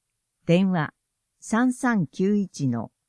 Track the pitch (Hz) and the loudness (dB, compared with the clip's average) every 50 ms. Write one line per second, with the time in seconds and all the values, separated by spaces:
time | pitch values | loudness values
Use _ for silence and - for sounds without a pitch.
0 | _ _ _ _ _ _ _ _ _ - 165 180 196 190 185 165 143 - - _ | _ _ _ _ _ _ _ _ _ 2 2 2 2 2 0 0 -2 -4 -8 _
1 | _ _ _ _ _ _ _ _ - - 220 226 254 254 247 - - 247 233 202 | _ _ _ _ _ _ _ _ -8 -2 0 0 2 0 0 0 -2 0 0 0
2 | 156 - - - 185 202 208 208 196 180 - - 143 127 120 117 113 - _ _ | 0 -2 -2 -2 0 0 0 0 -2 -4 -4 -4 -2 -2 -2 -2 -6 -10 _ _
3 | _ | _